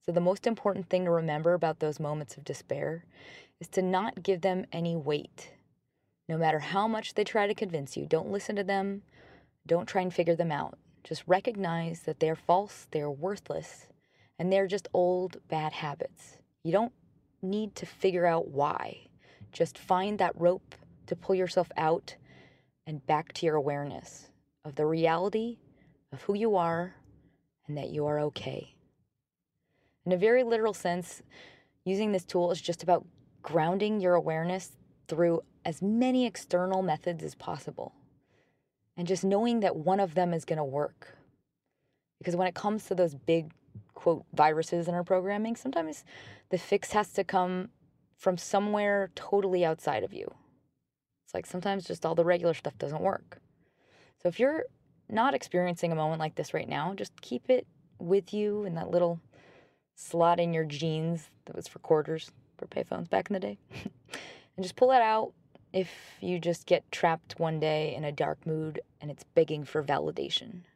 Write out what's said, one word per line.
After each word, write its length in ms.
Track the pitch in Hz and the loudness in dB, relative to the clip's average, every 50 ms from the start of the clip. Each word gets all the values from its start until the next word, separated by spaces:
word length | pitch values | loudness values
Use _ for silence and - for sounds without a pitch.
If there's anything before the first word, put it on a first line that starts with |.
So 100 | _ - | _ 0
the 80 | 170 170 | 0 2
most 280 | 175 175 196 196 - 240 | 2 2 0 2 0 -2
important 420 | 226 - - 208 190 185 190 - | -2 0 0 -2 -2 -2 -4 -2
thing 160 | - 180 185 | 0 0 2
to 60 | 175 | 2
remember 420 | 170 170 160 160 147 151 160 170 175 | 2 2 2 0 -2 2 2 2 2
about 260 | 175 170 160 160 _ | 4 2 0 0 _
those 200 | - 151 151 - | -2 -4 -2 -4
moments 380 | 156 147 151 151 151 - - - | -4 -4 -4 -6 -8 -10 -14 -18
of 60 | 143 | -10
despair 600 | - 143 - - _ 131 143 147 143 160 165 - _ _ - - - - - - _ _ _ | -10 -10 -10 -6 _ -6 -4 -4 -4 -4 -6 -10 _ _ -20 -20 -20 -20 -20 -20 _ _ _
is 80 | 170 - | -20 -4
to 140 | - - 185 | -2 0 0
not 400 | 185 185 185 202 226 - - 170 | 2 2 0 0 -2 -6 -6 0
give 180 | - 190 175 | 0 0 2
them 240 | 160 190 180 185 - - | 2 0 0 0 -4 -6
any 240 | - 170 170 170 170 | -6 -4 -2 -2 -2
weight. 560 | 165 143 143 151 147 143 - _ - - - - _ _ _ _ _ _ _ _ _ _ _ _ _ _ - | -2 -2 -2 -2 -2 -4 -8 _ -20 -20 -20 -20 _ _ _ _ _ _ _ _ _ _ _ _ _ _ -6
No 120 | 160 160 | -4 0
matter 180 | 165 156 156 151 | 2 2 2 0
how 300 | 147 - 165 196 208 226 | -2 -2 0 0 0 2
much 260 | 226 220 220 - - | 0 -2 -4 -4 0
they 100 | - 208 | 0 -2
try 220 | - - 220 202 | 2 2 2 2
to 80 | 202 196 | 2 0
convince 420 | - 220 190 170 156 139 135 - | -2 -4 -4 -4 -4 -6 -4 -8
you, 120 | - 143 151 | -8 -2 0
don't 240 | 160 160 - - | 0 0 0 0
listen 240 | 196 202 - - 214 | -4 -6 -4 -4 -4
to 80 | 208 196 | -4 -2
them. 400 | 185 196 196 196 196 202 202 - _ _ - - - - - _ _ _ _ _ 156 | 0 0 0 0 -2 -4 -6 -10 _ _ -20 -20 -20 -20 -20 _ _ _ _ _ 0
Don't 180 | 165 170 202 | 0 0 0
try 160 | - - 196 | 0 -2 0
and 100 | 185 185 | 0 0
figure 240 | 175 - 175 165 170 | 0 0 2 2 4
them 160 | 160 175 170 | 2 2 -2
out. 280 | 151 143 147 - - - _ _ _ _ _ | 0 -2 -4 -6 -8 -16 _ _ _ _ _
Just 200 | - 165 - - - | -10 -10 -10 0 2
recognize 760 | 180 190 - - 226 202 190 170 165 165 165 165 165 165 | 0 2 2 -2 -4 -2 -4 -2 -2 -2 -4 -4 -6 -6
that 180 | - - 156 - | -6 -8 -2 0
they're 160 | - 160 160 | 0 0 0
false, 520 | 160 - - 175 185 208 208 - - - _ | -2 2 2 4 4 4 -2 -10 -20 -20 _
they're 220 | - 156 147 147 | -4 -4 -4 -4
worthless, 760 | 143 135 151 190 208 202 - - - 160 156 - - - - _ _ _ _ _ _ _ _ _ _ _ | -6 -4 -4 -6 -6 -6 -8 -8 -8 -8 -8 -10 -18 -20 -20 _ _ _ _ _ _ _ _ _ _ _
and 120 | 160 180 | 0 2
they're 160 | 190 196 196 185 | 4 4 2 2
just 200 | 190 202 - - | 0 -4 -6 -2
old, 460 | - - 180 180 180 180 180 190 - - _ _ | 2 2 4 4 4 2 0 -4 -8 -12 _ _
bad 260 | - 160 156 156 - | -4 -2 -2 -2 -4
habits. 680 | - - 151 151 - - - - - - - - - _ _ _ _ _ | -4 -6 -6 -6 -6 -8 -8 -8 -14 -20 -20 -20 -20 _ _ _ _ _
You 80 | 160 | 2
don't 220 | 165 196 226 240 _ _ _ _ _ _ _ _ _ _ - | 2 2 2 2 _ _ _ _ _ _ _ _ _ _ -6
need 320 | 185 196 208 220 208 - | -4 -4 -2 -4 -6 -8
to 100 | - - | -12 -14
figure 400 | 170 - - - 190 175 180 170 | -14 -14 0 0 2 2 4 2
out 220 | 175 165 165 - - | 4 4 2 0 -2
why. 600 | 143 135 143 147 - - - - - - - - _ _ _ - - _ - - | 0 0 0 0 0 -2 -6 -8 -12 -14 -18 -20 _ _ _ -20 -20 _ -20 -20
Just 260 | - - 175 165 - - | -2 -2 -2 -2 -2 -14
find 400 | - - 190 180 190 208 208 202 | -2 0 0 2 2 0 0 2
that 220 | 190 170 - - | 0 0 0 4
rope 340 | 165 175 180 190 _ _ - - - - - - - | 4 4 4 4 _ _ -20 -20 -20 -20 -20 -20 -8
to 100 | - 180 | -8 -8
pull 200 | 170 - - 196 | -8 0 0 2
yourself 360 | 185 185 175 - 190 175 - - - | 2 2 2 2 0 0 0 -2 0
out 380 | 156 160 165 - - - - - - _ - - - - _ _ _ _ _ _ _ - | 2 2 2 2 -2 -10 -18 -18 -20 _ -20 -20 -20 -20 _ _ _ _ _ _ _ -10
and 160 | 156 147 - | -10 -10 -2
back 280 | - - 185 208 - - | 0 0 0 0 -4 -8
to 120 | - - | -2 0
your 100 | 165 151 | 2 2
awareness 720 | 156 135 143 143 143 143 147 - - - - - - - - _ _ _ _ _ _ _ | 2 0 0 -2 -2 -4 -6 -8 -10 -14 -16 -20 -20 -20 -20 _ _ _ _ _ _ _
of 80 | 151 139 | -14 -4
the 120 | - 151 | 0 0
reality 720 | 151 160 165 165 165 160 170 180 208 202 220 220 240 233 - _ - _ _ _ _ _ _ _ _ | 2 2 4 4 4 4 2 0 0 0 -2 -2 -2 -6 -10 _ -20 _ _ _ _ _ _ _ _
of 120 | - - - | -18 -14 -4
who 100 | - 202 | -2 -2
you 220 | 202 220 226 208 | 0 2 2 4
are 400 | 185 170 170 165 165 175 185 - - _ - - - _ _ _ _ _ _ _ _ _ - | 4 4 2 0 0 -2 -4 -8 -16 _ -20 -20 -20 _ _ _ _ _ _ _ _ _ -10
and 100 | 147 147 | -8 -8
that 120 | 135 - | -6 -6
you 160 | - 151 147 147 | -4 -2 -2 0
are 120 | 147 151 | 0 0
okay. 540 | 147 151 143 - - - 135 - - - _ _ _ _ _ _ _ _ _ _ _ _ _ _ _ _ _ _ _ _ _ _ _ _ _ _ _ | 0 -2 -4 -6 -8 -8 -8 -8 -10 -12 _ _ _ _ _ _ _ _ _ _ _ _ _ _ _ _ _ _ _ _ _ _ _ _ _ _ _
In 60 | 175 | 0
a 60 | 180 180 | 0 4
very 260 | 185 220 240 254 254 | 4 6 6 6 4
literal 300 | 233 233 220 220 220 202 | 4 2 2 2 0 -2
sense, 480 | - - 180 175 180 175 - - - - _ - - - - - _ _ _ _ _ _ | 0 -2 -2 -2 -2 -4 -8 -14 -20 -20 _ -20 -20 -20 -20 -20 _ _ _ _ _ _
using 260 | 180 190 196 220 214 | -2 0 0 2 2
this 140 | 202 185 175 | 0 0 -2
tool 260 | - - 185 175 175 | 0 0 2 2 2
is 80 | 185 160 | 0 -2
just 220 | - - 170 - | -2 -6 -6 -4
about 240 | - 165 175 165 - - _ _ _ _ _ _ - | 2 2 2 2 2 -4 _ _ _ _ _ _ -12
grounding 560 | - 147 170 156 165 180 196 208 214 214 208 | 0 2 2 2 4 2 0 0 0 0 2
your 160 | 185 180 180 | 4 4 4
awareness 560 | 170 156 160 160 160 165 175 180 190 - - - _ - _ _ _ _ - | 4 4 2 -2 0 0 -2 -2 -4 -6 -10 -20 _ -20 _ _ _ _ -8
through 360 | 165 156 175 170 170 165 - _ _ _ _ | 0 2 4 4 4 2 -2 _ _ _ _
as 200 | 170 160 - 175 | -6 -6 -4 -2
many 420 | 196 214 233 254 254 254 254 254 | 0 2 2 2 2 2 2 0
external 560 | 240 - - - - - 180 180 185 190 190 | 0 -2 -8 -8 -2 0 0 2 2 0 0
methods 420 | 190 180 151 160 - 180 175 160 156 | 0 0 -2 -2 -2 -6 -6 -4 -8
as 120 | 156 135 | -10 -12
possible 580 | _ - - 170 147 - - - - - - _ _ _ _ _ _ _ _ _ _ _ _ _ _ _ _ _ _ _ _ _ - | _ -10 -8 -8 -8 -8 -12 -10 -10 -12 -12 _ _ _ _ _ _ _ _ _ _ _ _ _ _ _ _ _ _ _ _ _ -8
and 100 | 175 170 | -2 -2
just 160 | 190 170 - | -2 0 2
knowing 360 | 196 196 202 226 240 233 233 | 2 2 4 4 2 2 2
that 160 | 202 185 - | 2 2 0
one 240 | 160 151 165 190 202 | 0 2 2 4 4
of 160 | 196 180 147 | 2 2 4
them 180 | 180 180 175 170 | 2 2 2 2
is 120 | 165 - | -2 -2
gonna 200 | - 170 156 151 | -2 -2 -2 -2
work. 500 | 139 131 143 147 - - _ - - - - _ _ _ _ _ _ _ _ _ _ _ _ _ _ _ _ _ _ _ _ | -2 -2 -2 -2 -2 -4 _ -20 -20 -20 -20 _ _ _ _ _ _ _ _ _ _ _ _ _ _ _ _ _ _ _ _
Because 180 | - - 170 | -6 -4 0
when 120 | 175 185 180 | 0 0 0
it 80 | 175 | -2
comes 300 | - - 208 208 220 - | -2 -2 -2 -2 -2 -4
to 100 | - 196 | -4 0
those 180 | 180 180 170 143 | 2 2 0 0
big, 380 | 135 - - 165 165 160 - - _ _ _ _ - - _ _ | -4 0 2 2 2 2 -2 -14 _ _ _ _ -20 -20 _ _
quote, 320 | - - 175 165 151 - _ - | 0 2 2 2 2 -2 _ 2
viruses 540 | 151 147 156 156 156 160 - - 170 170 170 | 4 4 4 6 2 -2 0 -2 -2 0 0
in 80 | 175 | -2
our 80 | 175 175 | -2 0
programming, 520 | 175 190 185 180 190 202 208 220 226 233 | 2 2 2 2 0 -2 -2 -2 -4 -4
sometimes 480 | - - 262 269 330 330 320 294 - - - - - - - - - _ _ | -6 -6 -4 -2 -2 -4 -4 -6 -10 -14 -20 -20 -20 -20 -20 -20 -20 _ _
the 80 | - 175 | -4 -4
fix 340 | - - 202 202 - - - | 0 0 0 0 0 0 0
has 200 | 214 208 - - | 0 0 0 -2
to 100 | - 190 | -4 -4
come 460 | - - 190 180 180 185 185 185 226 _ _ _ _ _ _ _ _ _ _ | 0 2 2 2 2 0 -4 -4 -6 _ _ _ _ _ _ _ _ _ _
from 180 | - 190 180 170 | 0 0 0 0
somewhere 760 | - - - 196 202 208 208 208 208 202 202 202 196 185 - | -4 -2 0 0 0 2 0 0 2 2 2 2 0 -2 -6
totally 480 | - - - - 202 196 196 185 180 175 | -12 -6 0 0 2 2 2 2 2 2
outside 400 | 165 160 160 - - 139 110 95 | 2 0 0 -2 -2 -2 -2 -4
of 80 | - | -4
you. 220 | - - - - - - _ _ _ _ _ _ _ _ _ _ _ _ _ _ _ _ _ | -8 -8 -10 -10 -12 -16 _ _ _ _ _ _ _ _ _ _ _ _ _ _ _ _ _
It's 80 | _ - | _ -8
like 120 | - 180 | -6 -6
sometimes 400 | - - 180 175 202 196 196 175 | -6 -8 -4 -2 -2 -2 -2 -4
just 200 | - 180 165 - | -6 -8 -4 -2
all 100 | 160 165 | 0 2
the 100 | 165 170 | 4 4
regular 280 | 170 180 175 175 175 160 | 4 4 4 4 0 0
stuff 240 | - - 156 - - | 0 -4 -8 -6 -6
doesn't 240 | - 143 147 156 | -6 -6 -4 0
work. 380 | - 190 - - - _ - - _ _ _ _ _ _ _ _ _ _ _ _ - _ _ _ | 0 0 -2 -2 -8 _ -20 -20 _ _ _ _ _ _ _ _ _ _ _ _ -20 _ _ _
So 60 | _ 175 | _ -2
if 120 | 170 - | 2 4
you're 260 | 233 269 302 320 - 523 _ _ _ _ _ _ _ _ | 2 2 2 0 -4 -6 _ _ _ _ _ _ _ _
not 260 | 214 214 233 277 277 | 0 2 2 4 2
experiencing 580 | - - - - 180 180 180 175 170 - 170 | 0 -4 0 0 2 2 2 0 0 0 0
a 40 | 165 | 0
moment 240 | 160 156 156 160 160 | 2 0 0 0 -2
like 160 | 156 156 - | -2 -4 -4
this 180 | - 156 - - | -6 -8 -4 -4
right 140 | 156 - - | -6 -4 -2
now, 260 | 139 143 151 170 202 | -4 -2 -2 -4 -4
just 280 | 196 202 - _ - | -6 -10 -10 _ -18
keep 280 | - - 247 240 _ - | -10 -8 -8 -8 _ 2
it 180 | 254 247 - _ _ _ _ _ _ - | 2 2 2 _ _ _ _ _ _ -12
with 340 | - 170 190 202 180 - - | -2 2 2 2 2 0 -4
you 320 | 208 208 208 208 208 208 | -2 -2 0 -2 -2 -4
in 100 | 196 170 | -4 -4
that 140 | 165 - - | -6 -4 0
little 320 | - 175 175 170 170 165 _ - _ - - - - - _ _ _ _ _ _ _ | 2 2 2 2 0 -4 _ -18 _ -20 -20 -20 -20 -20 _ _ _ _ _ _ _
slot 440 | - - - - 170 170 170 175 170 | -20 -16 -6 2 4 6 6 6 4
in 140 | 175 170 170 | 2 0 0
your 120 | 160 160 | 0 -2
jeans 640 | 156 147 143 156 165 156 156 160 165 170 165 - - _ _ _ | -2 -4 -4 -2 -2 -2 0 -2 -2 -2 -4 -6 -12 _ _ _
that 100 | - - | -14 -12
was 120 | - - - | -12 -12 -12
for 120 | - - | -16 -16
quarters 520 | - - 160 156 147 151 160 160 - - _ - _ _ _ - | 2 2 2 2 4 0 -6 -8 -8 -14 _ -20 _ _ _ -16
for 100 | - - | -16 -8
payphones 420 | - - - - - - 175 165 | -6 -6 -6 -4 -6 -8 -4 0
back 200 | - 190 185 - | 0 0 0 0
in 40 | 202 | -4
the 60 | 190 | -4
day. 180 | 190 202 202 - _ _ - - - | -4 -6 -8 -10 _ _ -16 -12 -12
<laughs> 60 | - _ - _ _ - - - - - - - _ _ - | -14 _ -16 _ _ -16 -16 -16 -16 -20 -20 -20 _ _ -8
And 60 | 190 | -8
just 100 | 180 - | -8 2
pull 140 | - 254 254 | 2 4 6
that 120 | 262 254 | 6 6
out 300 | 226 220 220 220 220 - - _ _ _ _ - _ _ | 6 6 4 2 0 -2 -8 _ _ _ _ -20 _ _
if 180 | - 190 185 175 - - - - - - | -2 -2 -2 -2 -6 -18 -20 -20 -18 -8
you 180 | - 180 180 175 | -4 -2 -2 -2
just 280 | 160 170 170 - - | 0 -2 -2 -2 2
get 260 | - 180 165 - _ | 2 2 2 2 _
trapped 480 | - - - 170 165 165 _ - - - | -6 2 2 2 2 2 _ -14 -4 -2
one 220 | 165 160 160 156 | -2 0 0 0
day 340 | 151 156 156 156 156 160 - | 0 2 2 2 0 -2 -4
in 80 | - 151 | -4 -6
a 80 | 147 | -6
dark 340 | 147 - 151 151 147 - - | -2 -2 -2 -2 -2 -4 -4
mood 360 | 165 160 156 156 156 151 151 - _ _ _ | -4 -4 -2 -2 -4 -6 -8 -12 _ _ _
and 100 | - 147 | -12 -12
it's 140 | 143 - - | -12 -12 -16
begging 400 | _ _ - 160 147 156 147 147 | _ _ 4 4 4 0 -6 -6
for 180 | - - 156 | -4 -4 -4
validation. 840 | 147 143 143 - - 156 151 - - 139 - - 123 113 - 180 175 _ _ | 0 0 0 0 0 -2 -4 -4 -6 -2 -2 -4 -4 -4 -16 -16 -18 _ _